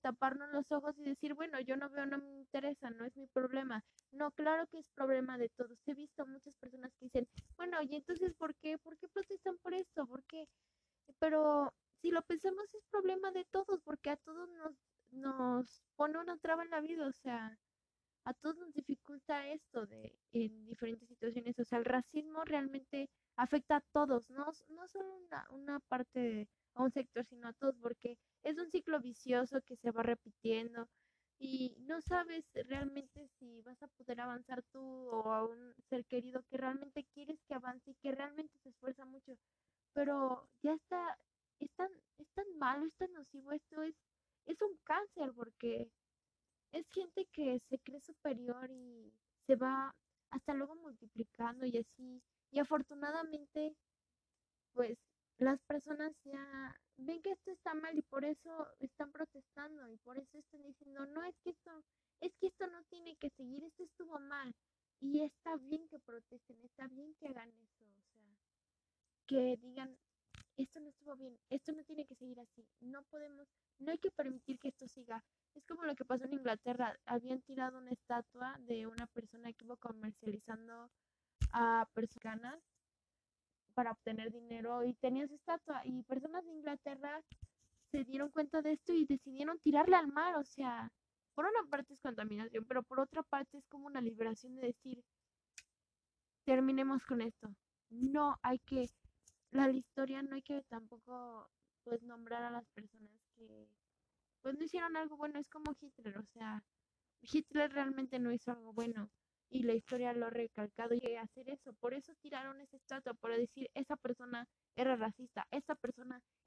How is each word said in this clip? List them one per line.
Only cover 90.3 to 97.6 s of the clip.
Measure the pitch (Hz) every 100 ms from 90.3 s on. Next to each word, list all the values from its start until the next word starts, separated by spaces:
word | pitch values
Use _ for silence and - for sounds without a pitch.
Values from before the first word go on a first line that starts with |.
| 320
o |
sea, | 285 - 262 233 226 - _ _ _
por | - 349
una | 453 311
parte | 285 262
es | 277
contaminación, | 269 220 214 208 226 220 220
pero | 254
por | 233 262
otra | 277 311
parte | - 277 269 285
es | -
como | 285 285
una | 277
liberación | 233 220 226 220 254 254
de | 247
decir, | - 262 247 - _ _ _ _ - - _ _ _ _ _ _ _
"Terminemos | - 262 262 269 269 269
con | - 240
esto". | 226 - 214 196